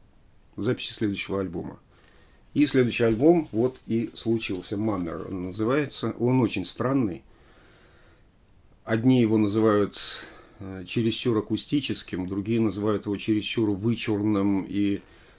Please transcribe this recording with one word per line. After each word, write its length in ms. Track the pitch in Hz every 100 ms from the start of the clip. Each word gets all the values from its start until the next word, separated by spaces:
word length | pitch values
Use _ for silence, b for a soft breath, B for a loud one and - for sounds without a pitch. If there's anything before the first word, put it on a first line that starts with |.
| _ _ _ _ _ -
записи 380 | 104 - -
следующего 480 | - 107 95 - 98
альбома. 380 | 92 85 - - _ b b b b b b
И 140 | 135 147
следующий 360 | 135 120 104
альбом 460 | 117 110 147 175 151
вот 280 | 139 127 - -
и 240 | 113 110
случился, 640 | - 113 113 - 92 - 101
Manner 520 | 110 98 85 82 -
он 180 | 95 92
называется. 640 | 98 110 143 143 - 113 -
Он 200 | 120 131
очень 240 | 107 101 87
странный. 580 | - 123 139 110 85 - b b b b b b b b b b _ _ - _ -
Одни 380 | - 117 127 127
его 160 | 113 110
называют, 640 | 104 107 110 104 101 - B B B B B B
э, 240 | 98 95 90
чересчур 520 | 123 117 113 127 110
акустическим, 920 | 104 110 - 143 135 104 - 90 92
другие 320 | 98 101 113
называют 460 | 113 95 104 101 104
его 120 | 98
чересчур 540 | - 107 98 - 107
вычурным 960 | 98 113 113 - 104 107 104 101 98 87
и 320 | 98 101 101 b b b